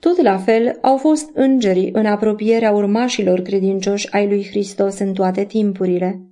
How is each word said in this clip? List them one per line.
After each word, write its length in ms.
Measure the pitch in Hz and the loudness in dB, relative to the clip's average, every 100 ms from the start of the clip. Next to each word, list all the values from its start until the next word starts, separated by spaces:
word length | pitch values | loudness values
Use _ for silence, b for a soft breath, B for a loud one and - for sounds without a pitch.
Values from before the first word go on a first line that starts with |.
Tot 220 | 339 359 | 2 2
la 140 | 254 190 | 2 2
fel 420 | 190 226 233 - | 0 2 0 0
au 160 | - 269 | 0 2
fost 340 | 294 311 302 | 2 0 -2
îngerii 560 | - 269 262 208 185 185 | -2 2 2 2 0 0
în 140 | 196 214 | 0 0
apropierea 680 | 208 214 214 214 226 220 | 0 0 0 0 2 2
urmașilor 680 | 208 202 214 247 - 190 185 | 2 2 0 0 -2 0 0
credincioși 720 | 185 196 190 196 196 202 - | 0 -2 0 0 -2 -4 -2
ai 160 | 202 202 | -2 0
lui 180 | 202 196 | -2 -2
Hristos 520 | 208 196 - 196 196 | -6 -6 -2 -2 -2
în 140 | 196 | -4
toate 320 | 190 185 185 | 0 -2 -2
timpurile. 800 | 202 220 208 190 185 180 180 190 - | -2 0 -2 0 -2 0 -2 -6 -14